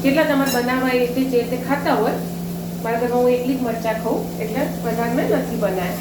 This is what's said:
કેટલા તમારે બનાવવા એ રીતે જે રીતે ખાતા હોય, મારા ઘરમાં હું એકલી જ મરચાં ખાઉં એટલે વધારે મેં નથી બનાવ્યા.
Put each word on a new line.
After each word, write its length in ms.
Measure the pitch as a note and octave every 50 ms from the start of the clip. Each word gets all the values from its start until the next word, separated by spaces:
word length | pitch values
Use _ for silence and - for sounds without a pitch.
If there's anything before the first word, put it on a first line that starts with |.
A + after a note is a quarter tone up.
| C4+
કેટલા 200 | C4+ C4+ D#4 D#4
તમારે 280 | C#4+ C#4+ C4+ C4+ C4
બનાવવા 380 | A#3+ A#3+ A#3+ B3 B3+ C4 C4 B3+
એ 100 | B3 B3
રીતે 240 | B3 A#3+ B3 C4 C4
જે 180 | C4 A#3+ A#3+
રીતે 160 | A3+ - B3+ A#3+
ખાતા 360 | - - C#4 C#4 - E4+ C4
હોય, 180 | A3 G#3+ B3+ - - - - - - - - - - - - - - -
મારા 160 | A3+ A#3 A#3
ઘરમાં 200 | B3 A#3+ A#3+ B3
હું 100 | B3 B3
એકલી 260 | B3 B3 - B3+ C#4
જ 60 | B3+
મરચાં 420 | B3+ A#3+ A3 - - A3+ A3 A3 -
ખાઉં 360 | A3 - - - - - -
એટલે 280 | A3+ G#3+ A3 C4 C#4 - - - -
વધારે 300 | A#3 A3 A3+ A#3 A#3 A#3+
મેં 160 | C4+ - -
નથી 260 | G#4+ - C4+ - A#3
બનાવ્યા. 360 | G#3+ G#3 F#3+ F#3 - - - - -